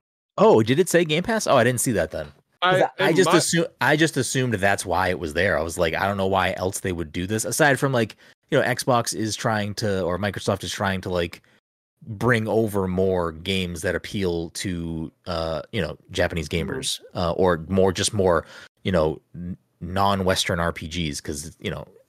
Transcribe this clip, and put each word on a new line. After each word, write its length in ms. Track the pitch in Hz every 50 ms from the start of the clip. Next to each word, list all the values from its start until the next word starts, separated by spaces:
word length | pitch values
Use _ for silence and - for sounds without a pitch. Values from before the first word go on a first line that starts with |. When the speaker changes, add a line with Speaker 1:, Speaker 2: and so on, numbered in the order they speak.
| _ _ _ _ _ _ _ -
Speaker 1:
Oh, 240 | 190 220 185 110 113
did 160 | 107 131 156
it 100 | 185 -
say 160 | - 170 175
Game 160 | 156 151 160
Pass? 240 | 180 - 226 214 -
Oh, 100 | - 139
I 80 | 127 113
didn't 180 | 123 127 117
see 100 | - 135
that 180 | 113 92 80 78
then. 220 | - 82 76 73 - _ _ _ _ _ 175
'Cause 180 | 180 185 185
Speaker 2:
I, 220 | 196 - - - 190
Speaker 1:
I, 40 | 160
I 20 |
Speaker 2:
in 40 | 165
Speaker 1:
just 140 | 175 185 160
Speaker 2:
my 60 | 180 165
Speaker 1:
assu-, 300 | - - - 165 170 - - _
I 160 | 123 127 151
just 220 | 151 165 147 - 139
assumed 380 | 123 - - 135 127 123 110
that's 320 | 95 95 98 101 - - 95
why 220 | 82 87 92 92
it 100 | 90 69
was 140 | 87 78 73
there. 200 | 82 92 101 82
I 60 | 73
was 160 | 80 85 80 87
like, 160 | 87 82 80
"I 140 | 80 98 98
don't 100 | 101 98
know 80 | 95 95
why 280 | 98 95 90 95 - -
else 220 | 95 95 98 -
they 140 | - 98 90
would 180 | 82 85 76
do 160 | 76 90 87 95
this." 180 | 110 110 -
Aside 320 | 98 - - 160 143 135 123
from, 120 | - 139 131
like, 220 | 120 113 101 - - _ - _ _ _ _
you 80 | 156 131
know, 60 | -
Xbox 480 | 110 127 - - - 127 117 113 - -
is 220 | 82 110 107 101
trying 400 | - - 120 110 107 101 101 101
to, 260 | - 117 104 98 95
or 160 | 90 82 90 90
Microsoft 460 | 104 101 90 104 - - 101 - -
is 80 | 90
trying 300 | - - 104 98 95 92
to, 80 | - 95
like, 340 | 90 87 87 90 - - - _ _ _ _ _ _ _ _ _ _ _ - -
bring 400 | 107 98 113 123 123 113 110 110
over 400 | 95 110 113 107 98 101 95 92
more 440 | 90 90 95 95 92 90 85 85
games 500 | 80 80 87 95 98 95 92 87 87 82
that 140 | 90 92 85
appeal 540 | 85 - - - 104 95 87 85 85 82 82
to, 600 | - - - 101 90 85 85 82 82 80 80 - - _ _ -
uh, 340 | 90 82 82 80 80 76 - -
you 100 | - 110
know, 160 | 82 76 73 - _ -
Japanese 360 | 95 95 90 87 87 85 82 76
Speaker 2:
Mm-hmm. 200 | 95 82 78 -
Speaker 1:
gamers, 280 | - - 69 - - - - - -
uh, 160 | - 90 85 -
or 320 | - 95 90 87 80 82 85
more, 240 | 95 95 92 98
just 220 | 87 104 98 - -
more, 320 | 104 92 92 85 78 - - - - - - _ _ -
you 80 | 101
know, 300 | 92 85 78 78 76 - - _ -
n-, 220 | 82 87 90 90 - _ _ _ _
non-Western 800 | 87 87 92 92 98 101 101 95 95 92 95 - - - 95 85
R 120 | 85 85 82
P 140 | - 87 80
Gs, 340 | 80 90 82 76 69 69
'cause, 340 | - - 78 71 73 80 - _
you 100 | - 98
know, 140 | 73 78 - - - - _